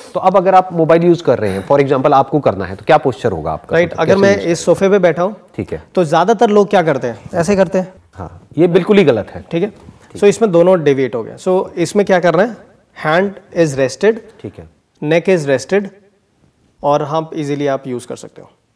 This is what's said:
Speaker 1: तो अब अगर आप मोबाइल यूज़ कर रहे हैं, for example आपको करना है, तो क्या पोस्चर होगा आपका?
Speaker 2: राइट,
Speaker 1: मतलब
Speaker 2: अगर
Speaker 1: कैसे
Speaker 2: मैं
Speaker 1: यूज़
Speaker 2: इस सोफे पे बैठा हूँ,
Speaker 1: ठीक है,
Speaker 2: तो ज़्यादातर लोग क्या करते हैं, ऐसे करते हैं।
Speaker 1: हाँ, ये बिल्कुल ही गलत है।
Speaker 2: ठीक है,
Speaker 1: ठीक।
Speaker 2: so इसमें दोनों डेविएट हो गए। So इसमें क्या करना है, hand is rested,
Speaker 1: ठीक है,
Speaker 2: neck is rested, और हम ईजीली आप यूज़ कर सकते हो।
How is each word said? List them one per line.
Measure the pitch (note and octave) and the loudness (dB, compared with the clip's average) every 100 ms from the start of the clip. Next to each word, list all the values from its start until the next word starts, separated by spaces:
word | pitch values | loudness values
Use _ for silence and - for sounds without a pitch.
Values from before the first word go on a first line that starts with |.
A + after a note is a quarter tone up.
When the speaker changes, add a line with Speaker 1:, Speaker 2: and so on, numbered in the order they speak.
| - | -10
Speaker 1:
तो | F3 | -2
अब | F#3 F#3+ | 0 2
अगर | F3+ | 4
आप | F#3 F#3 | 2 2
मोबाइल | E3+ D#3 E3 | -2 2 4
यूज़ | F3 E3+ | 4 2
कर | D#3 A#2 | 2 0
रहे | G#2 | 0
हैं, | F#2+ G2 | -4 0
for | C#3+ | 0
example | C3+ C3+ D3 | 2 0 2
आपको | C#3 C3+ D3+ | 2 2 0
करना | C3+ F#2+ | -2 -2
है, | F2+ G2 | -6 -8
तो | - | 0
क्या | D3+ | 0
पोस्चर | C#3 - A#2+ | 0 -4 -4
होगा | E2+ D#2 | -4 -6
आपका? | D#2 - E3 | -8 -2 -2
Speaker 2:
राइट, | E3+ | -2
Speaker 1:
मतलब | - | -2
Speaker 2:
अगर | D#3+ | 0
Speaker 1:
कैसे | F#3+ | 2
Speaker 2:
मैं | G3 G3+ | 2 0
Speaker 1:
यूज़ | F3+ | -2
Speaker 2:
इस | D#3 | -2
सोफे | - D#3+ G3 | 0 0 2
पे | G3+ | 2
बैठा | F3 D#3+ | 2 0
हूँ, | F#3 G#3 - - | -4 -6 -14 -12
Speaker 1:
ठीक | - | -10
है, | E2 - | -10 -6
Speaker 2:
तो | - | -2
ज़्यादातर | D#3+ D#3+ F3+ G#3+ A#3 | 0 2 2 2 2
लोग | G#3 G3+ | 2 2
क्या | G3 | 2
करते | D#3+ C3+ A#2+ | 0 -2 -4
हैं, | A2 - | -10 -8
ऐसे | F3 E3 G3 | -4 -2 0
करते | F3+ F#3 | 0 -2
हैं। | F#3 - _ | -6 -12 _
Speaker 1:
हाँ, | - E2+ - - C#3+ | -18 -16 -16 -12 -2
ये | F3 | 2
बिल्कुल | F3 F3 G#3 | 2 2 4
ही | |
गलत | D3+ A2+ G2 | 4 2 -4
है। | F2 - | -12 -10
Speaker 2:
ठीक | E3+ | -6
है, | G#3 | -6
Speaker 1:
ठीक। | - - - _ - | -10 -20 -20 _ 0
Speaker 2:
so | G3+ | 0
इसमें | G3 A3+ | 2 2
दोनों | E3+ F3+ F#3 | 4 4 4
डेविएट | D3 C3+ B2+ | 2 0 -2
हो | A#2+ | -4
गए। | G#2+ A2+ | -8 -8
So | F#3+ F#3 - | -2 -2 -2
इसमें | - E3 G#3 G3+ | -4 -2 -2 2
क्या | F3+ | 2
करना | F3 E3 | 2 2
है, | A#3 G#3 - _ _ - D#3 | 0 -4 -20 _ _ -8 -2
hand | E3 G3+ G3 - F3 D#3+ | 0 0 -6 -10 -2 -2
is | C3+ | 0
rested, | B2+ - G3+ A3+ - - | -4 0 -2 -2 -8 -18
Speaker 1:
ठीक | G#2+ - | -18 -16
है, | E2 _ _ _ | -20 _ _ _
Speaker 2:
neck | D3+ E3 E3+ F3+ | -2 0 2 -2
is | C#3+ | 0
rested, | C3 - G3 G3 - _ _ _ _ _ _ _ _ | -2 0 -4 -4 -12 _ _ _ _ _ _ _ _
और | C#3+ C#3+ | -2 -2
हम | D3 D#3+ D#3+ | -2 -6 -6
ईजीली | E3 C#3+ C#3+ C#3+ | -8 -6 -4 -4
आप | C3+ C3+ | -4 -6
यूज़ | A#2+ - | -12 -12
कर | A#2+ | -16
सकते | - - | -16 -20
हो। | F#2 _ _ | -20 _ _